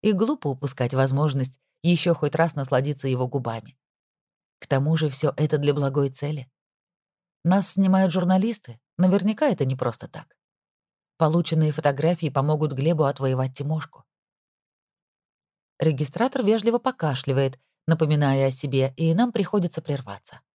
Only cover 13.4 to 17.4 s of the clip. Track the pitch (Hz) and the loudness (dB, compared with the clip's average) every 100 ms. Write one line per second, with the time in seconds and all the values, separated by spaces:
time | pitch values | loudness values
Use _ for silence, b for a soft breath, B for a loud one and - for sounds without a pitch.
13.4 | 131 131 143 156 - - _ _ _ _ | -2 -4 -6 -6 -8 -18 _ _ _ _
14.4 | _ _ _ _ _ _ _ _ _ _ | _ _ _ _ _ _ _ _ _ _
15.4 | _ _ _ _ 156 135 147 - 247 - | _ _ _ _ 0 0 -4 -2 -2 0
16.4 | 208 220 208 233 254 254 156 131 - 135 | 2 2 2 0 -2 -2 -2 -2 -2 0